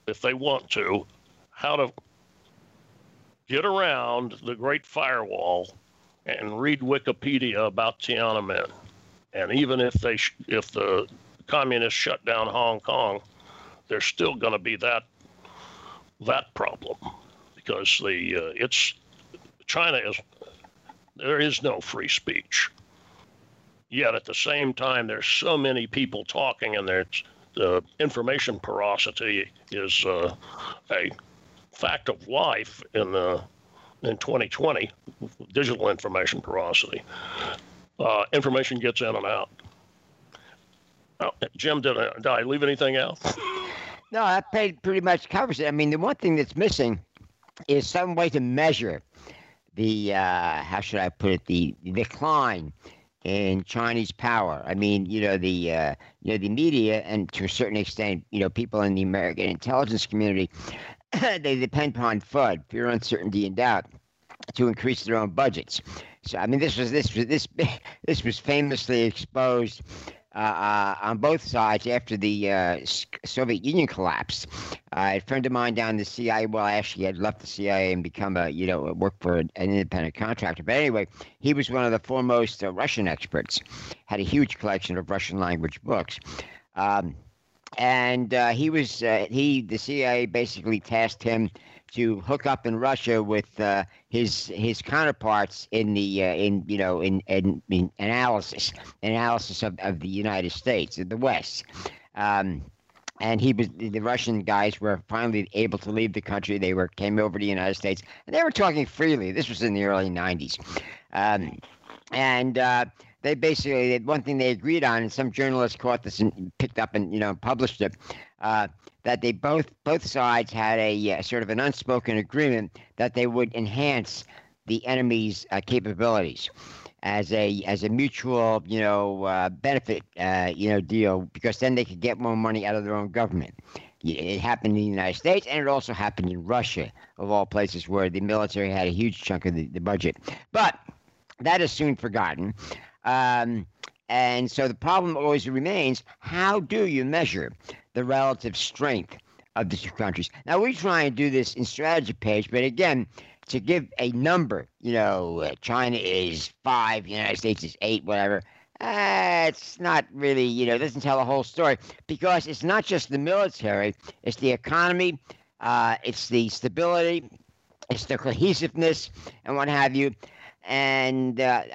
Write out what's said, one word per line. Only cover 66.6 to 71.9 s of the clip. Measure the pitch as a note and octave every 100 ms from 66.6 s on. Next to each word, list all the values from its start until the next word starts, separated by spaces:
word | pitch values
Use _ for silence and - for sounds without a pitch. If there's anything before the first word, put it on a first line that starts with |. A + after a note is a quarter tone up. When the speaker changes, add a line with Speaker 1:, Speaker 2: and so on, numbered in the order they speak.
Speaker 2:
this | D3+ B2
was, | A#2+
this | C#3+ - G#2+
was, | A#2
this, | D3+ - - D3+ B2
<laughs> | - - -
this | C#3+
was | A#2+ A2
famously | - C#3+ C#3+ C3 - B2
exposed, | A#2 - - - C3 B2 A2+ - - - - - _
uh, | G2+
uh, | G#2+ F2 G#2 G#2 G2 F#2+
on | G#2 A2+
both | C#3+ D#3+
sides | - A#2+ A2 G#2+
after | A#2+